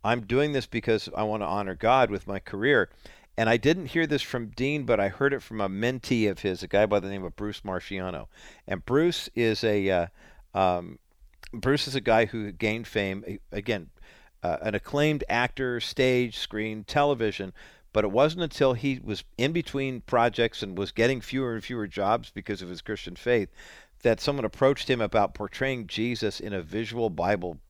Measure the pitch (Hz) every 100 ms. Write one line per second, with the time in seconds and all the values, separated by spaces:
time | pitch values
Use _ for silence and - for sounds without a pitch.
0 | 208 220 101 123 151 139 - 117 110 110
1 | - - 107 107 95 98 98 87 110 131
2 | 120 101 - 98 - 98 120 135 95 -
3 | - - _ - 113 117 120 175 151 170
4 | 160 147 - 127 113 - 131 151 120 113
5 | 98 - 139 135 - 113 98 95 117 127
6 | - 123 107 92 101 90 92 98 107 104
7 | 95 98 92 - 104 101 101 92 - 98
8 | 92 82 - - - - - 95 - 135
9 | 170 165 - - 117 107 113 104 95 92
10 | 85 - - - - 95 95 90 87 -
11 | _ _ - _ - 120 127 143 - 135
12 | 117 113 113 117 104 87 110 110 113 110
13 | 98 95 110 101 - 101 104 107 80 _
14 | - - _ _ 90 80 110 104 - 143
15 | 151 147 - 117 123 - 127 120 - -
16 | 131 127 123 - - 107 110 107 101 147
17 | 147 131 110 - 95 - - - _ 107
18 | 104 104 151 170 165 - 135 123 139 127
19 | - 101 - - 131 165 151 143 135 127
20 | - 123 117 104 117 - 98 92 98 -
21 | 117 131 - 131 131 113 - 123 104 92
22 | 98 117 - - 95 98 90 90 - 104
23 | - 87 120 120 95 - - - - _
24 | 120 110 - 143 110 - 135 139 - 127
25 | 107 110 101 - 104 - 135 127 101 -
26 | 117 117 107 - 104 101 78 101 110 113
27 | 113 82 87 101 90 78